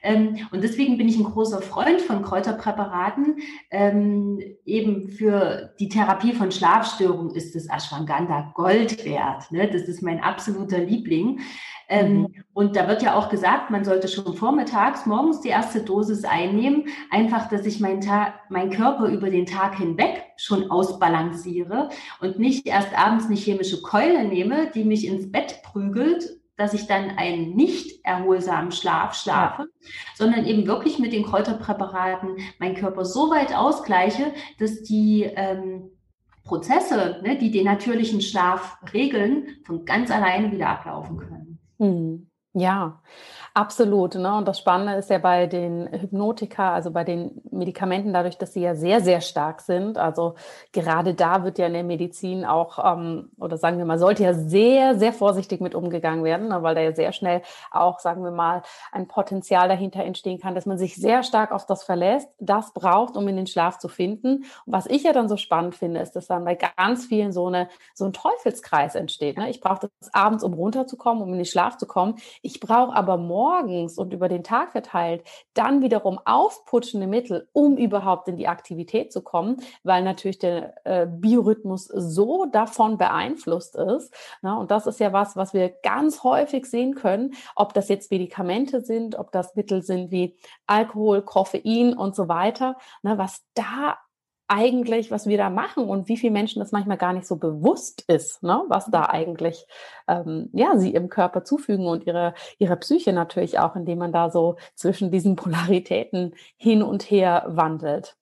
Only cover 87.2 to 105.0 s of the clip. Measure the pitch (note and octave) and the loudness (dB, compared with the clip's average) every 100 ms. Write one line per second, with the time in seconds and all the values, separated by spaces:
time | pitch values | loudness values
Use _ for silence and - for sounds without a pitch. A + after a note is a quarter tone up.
87.2 | C4+ - - - G#3 G3+ G3 G3 - F#3+ | -4 -8 -8 -2 0 0 0 -2 0 -4
88.2 | F3+ - F3+ G3+ C#4 B3+ B3 A3+ A3+ - | -4 -6 -4 -2 -2 -4 -4 -6 -4 -10
89.2 | - F#3+ F3+ - G3+ F#3+ F#3 F#3 F3+ F#3 | -6 -6 -4 -6 -2 -2 -2 -4 -2 -2
90.2 | F3+ _ - - - G#3 A3 G#3+ G#3+ G3+ | -2 _ -20 -16 0 0 0 0 2 2
91.2 | G3+ G3 F#3+ - G#3+ A#3 A#3+ A#3+ G3 G3 | 2 0 0 -2 0 2 2 2 -4 -2
92.2 | E3+ E3+ G3+ A3+ C4 C4 - - G3+ G#3 | -2 0 0 0 -4 -6 -16 -8 -2 -2
93.2 | F#3 - _ - G#3 B3 D4 - _ _ | -2 -8 _ -8 -6 -4 -4 -4 _ _
94.2 | _ _ - G3+ A#3+ B3 A#3 A3+ A3+ G#3+ | _ _ -2 2 4 2 0 -2 -2 -4
95.2 | G#3 G#3 G3 F#3 - - G#3+ G3 F#3 A#3 | 0 2 2 0 -2 -2 -2 -2 -2 0
96.2 | A#3 G#3 G#3+ G#3+ G3 G#3 G3 F#3 F3+ F3+ | 2 2 0 -4 -4 -4 -2 0 0 -2
97.2 | F3+ E3+ E3 D3+ G3 G4 - - - D#3 | -4 -2 -2 2 2 2 -6 -10 2 2
98.2 | - - F3 A3 F#4 F#3+ A3 F3 - E3 | 2 -6 0 0 2 -2 2 2 2 0
99.2 | E3 E3 E3 E3 - - - - - F3 | -2 -4 -4 -6 -20 -20 -20 -10 -2 -2
100.2 | D#3+ D#3+ - F#3 D4+ C4 F#3 - F3+ - | -2 -8 -4 2 4 4 4 0 -2 0
101.2 | F3+ F#3 - C#4+ C#4+ G3+ F3 E3 - E3+ | 0 0 -2 -2 0 -2 0 -2 -2 -2
102.2 | E3+ F3 - - F#3+ F3 - D#4+ C#4 F3+ | -2 -4 -20 -2 0 0 2 2 2 0
103.2 | E3+ F#3 F3 - D#3+ F#3 E3+ F3 F3 E3+ | -2 -2 -2 2 0 0 -4 -4 0 0
104.2 | E3+ E3+ E3 E3+ - - F#3 F#3+ | 2 2 2 0 -14 -4 -2 0